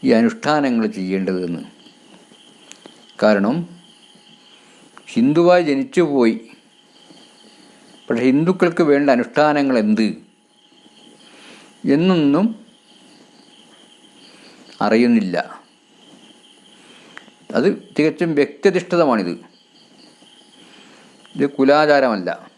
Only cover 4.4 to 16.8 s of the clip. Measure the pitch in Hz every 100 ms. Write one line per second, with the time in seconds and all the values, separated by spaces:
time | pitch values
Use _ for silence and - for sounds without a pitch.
4.4 | _ _ _ _ _ - - - 123 151
5.4 | 170 180 165 139 131 - 165 139 117 113
6.4 | - - _ _ _ _ _ - - _
7.4 | - _ - _ - - - 117 127 135
8.4 | 165 180 175 170 160 143 143 123 120 -
9.4 | 151 147 139 127 107 107 107 80 - _
10.4 | _ _ _ _ _ _ _ _ - -
11.4 | - - - _ - 139 180 180 143 147
12.4 | 220 220 - _ _ _ - - - _
13.4 | _ _ _ _ _ _ _ _ - -
14.4 | - - - - 104 113 120 117 95 87
15.4 | - - _ _ _ _ _ - - _
16.4 | _ _ _ _